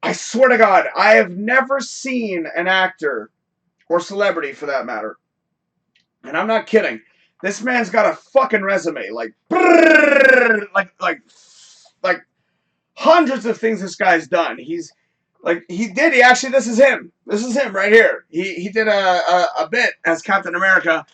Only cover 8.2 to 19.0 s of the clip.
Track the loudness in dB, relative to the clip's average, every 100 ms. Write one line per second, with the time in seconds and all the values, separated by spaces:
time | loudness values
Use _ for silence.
8.2 | _ 0 2 -2 -2 -2 -4 -8 -10 -10
9.2 | -12 _ _ 0 4 6 6 6 4 4
10.2 | 4 4 4 0 -2 -6 -6 _ -6 -6
11.2 | _ _ _ _ -20 -20 _ _ -4 -4
12.2 | _ _ _ _ _ _ _ _ 4 4
13.2 | 4 -2 -4 -4 -4 -4 -8 -4 0 0
14.2 | 0 -4 -2 -6 -10 -10 -10 _ _ _
15.2 | _ _ -4 -4 -6 -8 -6 0 0 4
16.2 | 4 4 2 -2 0 4 4 4 -8 _
17.2 | -8 -6 -4 -4 -4 -2 4 6 4 0
18.2 | _ -8 -6 -6 -6 -4 0 0